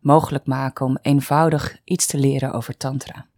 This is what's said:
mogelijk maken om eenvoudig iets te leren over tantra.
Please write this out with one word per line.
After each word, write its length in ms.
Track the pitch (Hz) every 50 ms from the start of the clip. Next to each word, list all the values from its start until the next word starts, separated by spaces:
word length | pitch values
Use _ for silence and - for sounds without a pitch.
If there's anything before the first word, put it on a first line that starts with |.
mogelijk 460 | _ 139 143 160 156 - 147 139 _
maken 400 | - 131 131 135 131 - - 135
om 120 | 131 131 - _
eenvoudig 760 | 139 143 143 135 - 147 147 165 165 156 147 131 - - - _
iets 220 | - 180 175 -
te 120 | - - 147
leren 340 | 135 139 139 139 131 135 -
over 240 | 117 117 - 123
tantra. 500 | _ - 135 135 139 - - - - - _ _